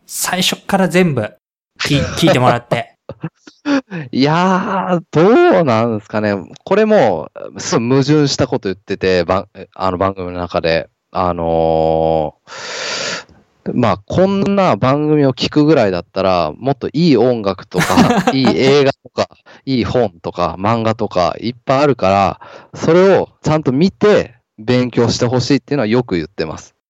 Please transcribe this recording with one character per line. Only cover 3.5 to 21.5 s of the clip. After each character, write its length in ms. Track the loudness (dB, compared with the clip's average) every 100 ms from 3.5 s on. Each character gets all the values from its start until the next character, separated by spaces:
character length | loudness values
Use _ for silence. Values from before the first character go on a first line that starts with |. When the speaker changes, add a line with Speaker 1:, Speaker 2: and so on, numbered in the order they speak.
| _ -2 -2 -4 -12 -6
Speaker 2:
い 100 | 0
や 800 | 2 2 2 0 -2 -6 -2 -4
ー、 40 | -2
ど 480 | 2 4 6 4 4
う 20 |
な 220 | 2 2 0
ん 120 | -4
で 60 |
す 60 | -6
か 120 | -4
ね。 140 | -2 -2 -6 -16
こ 120 | -2 0
れ 100 | 4
も、 460 | 4 4 0 -6 -14 -16 -12
す 200 | -4 -2
ご 80 | 2
い 40 |
矛 140 | 2
盾 240 | 2 2 2
し 100 | 0
た 100 | -2
こ 120 | -2
と 100 | -4
言 40 |
っ 20 | -8
て 220 | -8 -4
て、 260 | 0 0
ば-、 240 | 0 -2 -4 -18 -20 -6
あ 160 | -4
の 60 | -2
番 160 | -2
組 180 | -4 -10
の 80 | -8
中 220 | -4 -2
で。 280 | 0 -2 -4 _ _
あ 220 | -4 -2
の 1000 | -2 -2 0 0 2 0 0 0 0 -4 _ _ -18 -14 -12 -10 -10 -10 -10 -14 -20 _ _ -8
ー、 80 |
ま 200 | -2 -2
あ、 40 | -2
こ 300 | -4 0 0
ん 280 | 0 -2 0
な 200 | 0 0
番 340 | 0 0 0
組 160 | 2 2
を 80 |
聞 160 | 0 -2
く 160 | 0 2
ぐ 80 |
ら 140 | 4 2
い 40 |
だ 80 | -2
っ 40 |
た 180 | -6 -2
ら、 320 | 0 0 -2 -4
も 180 | -6
っ 40 | -4
と 100 | -4
い 180 | 0 2
い 60 | 4
音 240 | 2 0
楽 260 | -4 -6 -6
と 120 | -4
か、 500 | 0 2 2 2 0
<laughs> 40 |
い 100 | 0
い 20 | 0
映 380 | 2 2 4
画 80 | 2
と 160 | -2 -10
か、 180 | -6 -6 -8 _ -16 -4
い 160 | -2
い 20 |
本 280 | 0 0 -2 -4
と 100 | -12
か、 240 | -4 -4 -2
漫 240 | -2 0
画 100 | -2
と 160 | -2 -4
か、 260 | 0 -2 -2
い 100 |
っ 60 | -8